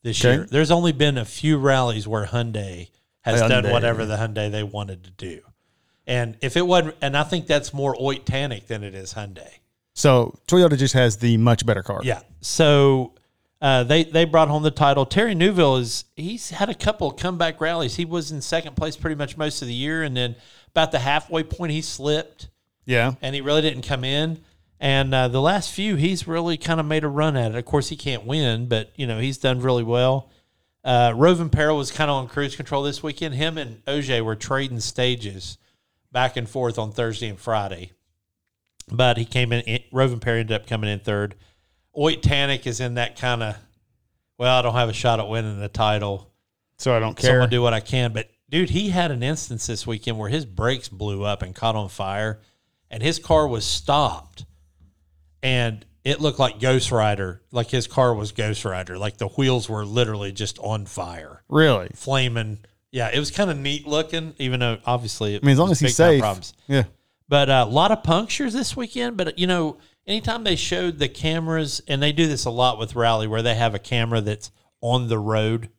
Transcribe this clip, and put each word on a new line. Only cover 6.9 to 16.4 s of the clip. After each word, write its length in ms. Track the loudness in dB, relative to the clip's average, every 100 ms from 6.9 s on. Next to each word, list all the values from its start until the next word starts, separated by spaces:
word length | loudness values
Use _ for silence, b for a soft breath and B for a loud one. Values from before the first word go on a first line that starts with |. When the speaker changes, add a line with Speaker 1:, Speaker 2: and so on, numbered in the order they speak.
| -4
Speaker 1:
and 160 | -2 -2
I 60 |
think 240 | 0 -4 0
that's 260 | 0 0
more 220 | -4 -2 0
Oit 240 | -2 -2 -4
Tanik 400 | -4 -4 -8 -8
than 160 | -10
it 100 | -8 -12
is 180 | -12
Hyundai. 340 | -12 -12 -14 -20 -20 _ _ _
Speaker 2:
So 420 | 2 4 6 4 -4 2
Toyota 280 | 6 6 4
just 180 | 4
has 240 | 4 4 4
the 180 | 4 6
much 280 | 6 4
better 200 | 2 -2
car. 160 | -2 -6
Speaker 1:
Yeah. 200 | -4 -6 -10 -14
So, 760 | -6 4 6 8 6 4 0 _ _ _ _ _
uh, 240 | 2 2
they, 180 | 4 2
they 220 | 4 2
brought 240 | 4 6 4
home 160 | 4
the 80 | 0
title. 340 | 4 4 4 2
Terry 300 | 2 2 4
Neuville 400 | 4 6 4 4
is, 280 | -2 -6 -10 -12
he's 340 | -10 -10